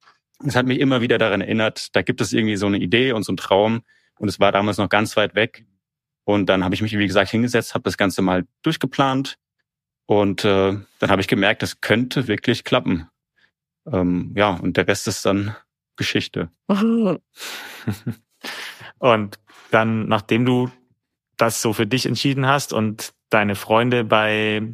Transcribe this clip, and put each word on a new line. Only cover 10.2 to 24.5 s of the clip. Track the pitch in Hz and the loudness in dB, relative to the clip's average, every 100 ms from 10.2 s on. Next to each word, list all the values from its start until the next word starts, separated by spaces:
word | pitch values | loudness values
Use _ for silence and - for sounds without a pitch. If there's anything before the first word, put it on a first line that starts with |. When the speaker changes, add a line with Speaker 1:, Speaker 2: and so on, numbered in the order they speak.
| 101 95 107 | 2 0 0
Speaker 1:
äh, | 98 98 101 98 - | 2 2 0 -8 -4
dann | 95 | 0
hab | 95 | 2
ich | 95 | 2
gemerkt, | 104 98 - | 2 2 2
das | 98 - | -2 -6
könnte | - 110 123 - 120 | 0 0 2 -2 -2
wirklich | 104 - 117 | -2 0 -2
klappen. | - 123 - 92 80 _ _ _ _ _ _ _ - | 0 0 0 -4 -6 _ _ _ _ _ _ _ -4
Ähm, | 107 90 90 82 98 | 0 0 0 -4 0
ja, | 104 | 0
und | 87 92 87 | 0 -4 -2
der | 90 | 0
Rest | 98 - | -2 -2
ist | 98 - | -4 -2
dann | 101 101 107 _ _ _ - | -2 -2 -8 _ _ _ -8
Geschichte. | - - - - 87 _ - | -4 -4 -4 -6 -8 _ -4
Speaker 2:
<laughs> | 196 220 233 208 170 _ - - - - - - 101 - 113 _ _ - - - - - - | 0 0 0 0 -2 _ -16 -14 -14 -14 -12 -8 -8 -8 -10 _ _ -14 -12 -14 -16 -20 -2
Speaker 3:
Und | 127 113 101 - _ - - | 2 4 2 -10 _ -20 0
dann, | 113 113 110 107 | 2 2 0 0
nachdem | 110 - 113 123 | -2 0 0 2
du | 127 123 - _ _ _ _ _ - | 2 0 -6 _ _ _ _ _ 0
das | 117 - | 0 2
so | 117 | -2
für | 107 110 | 0 0
dich | 127 - | 0 -2
entschieden | 110 143 135 131 | -2 -2 0 2
hast | 139 - | 0 0
und | 110 110 107 - _ - | -2 -2 -4 -12 _ -2
deine | 110 104 101 | 0 2 -2
Freunde | - 110 123 123 | 2 2 4 2
bei, | 110 110 107 107 107 | 2 2 2 0 0